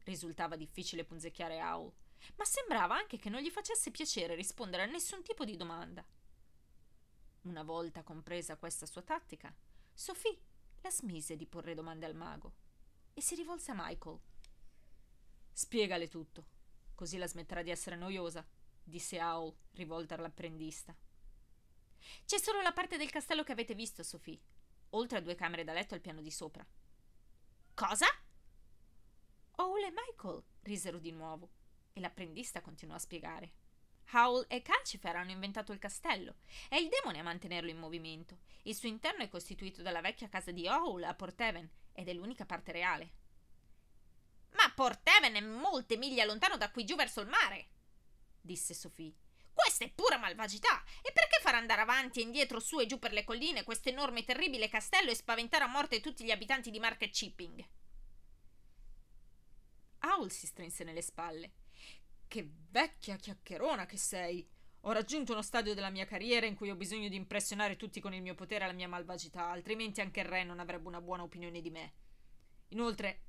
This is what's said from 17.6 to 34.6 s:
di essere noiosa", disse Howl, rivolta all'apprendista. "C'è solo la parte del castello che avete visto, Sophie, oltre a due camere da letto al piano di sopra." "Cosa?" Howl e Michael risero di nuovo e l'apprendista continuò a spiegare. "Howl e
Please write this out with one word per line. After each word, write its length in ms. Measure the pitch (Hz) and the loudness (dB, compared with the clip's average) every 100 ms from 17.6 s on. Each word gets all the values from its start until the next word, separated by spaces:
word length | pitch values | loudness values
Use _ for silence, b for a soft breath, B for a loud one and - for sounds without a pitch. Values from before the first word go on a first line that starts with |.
di 80 | 170 | -4
essere 280 | 170 - 175 | -4 -4 -6
noiosa", 500 | 180 190 170 165 160 - - - | -4 -2 -4 -6 -12 -18 -20 -18
disse 400 | - 165 - 175 | -12 -8 -6 -2
Howl, 320 | 170 165 165 - - | 0 0 -4 -8 -16
rivolta 440 | - 160 165 160 160 | -10 -6 -6 -6 -6
all'apprendista. 800 | 165 - 170 160 156 - - 165 - - - - - - - - - B B B B | -6 -6 -8 -6 -8 -8 -12 -14 -16 -16 -18 -18 -20 -20 -20 -20 -20 B B B B
"C'è 120 | 392 | 2
solo 240 | 427 403 | 4 4
la 100 | 359 | 4
parte 260 | 339 370 330 | 4 0 0
del 120 | 302 | 0
castello 340 | 302 - 311 | -2 0 0
che 80 | 302 | 2
avete 240 | 233 233 208 | -2 -2 -2
visto, 280 | 226 - | -6 -6
Sophie, 360 | 165 165 - - - - - - - | -8 -8 -10 -14 -14 -20 -20 -20 -4
oltre 260 | 208 240 226 | -2 2 0
a 40 | |
due 140 | 170 175 | 0 0
camere 300 | 170 170 165 | 0 0 0
da 80 | |
letto 200 | 165 180 | 0 -2
al 80 | 175 | -4
piano 200 | 180 156 | -8 -10
di 100 | 156 | -8
sopra." 340 | - 156 - - - - - - - - - - - - | -8 -8 -10 -16 -18 -20 -20 -20 -20 -20 -20 -20 -20 -14
"Cosa?" 340 | - 214 214 370 - - - - - - - - - - - - - - - | -2 0 6 6 6 -4 -18 -20 -20 -20 -20 -20 -20 -20 -20 -20 -20 -12 -2
Howl 280 | 370 403 | 0 2
e 80 | 392 | 0
Michael 520 | 349 494 453 196 165 - - | -4 -8 -8 -8 -8 -12 -16
risero 360 | - 202 185 170 | -8 -6 -4 -6
di 120 | 160 | -8
nuovo 380 | 165 160 160 175 - - - - | -8 -8 -10 -12 -20 -20 -20 -16
e 80 | - | -8
l'apprendista 600 | 180 - 175 160 240 180 | -8 -6 -10 -8 -6 -8
continuò 340 | 160 151 160 156 | -10 -14 -10 -8
a 40 | |
spiegare. 520 | - 165 165 165 170 - - - - - - | -8 -8 -8 -10 -12 -16 -20 -20 -20 -20 4
"Howl 340 | 240 247 247 - | 8 8 8 2
e 120 | 247 | -2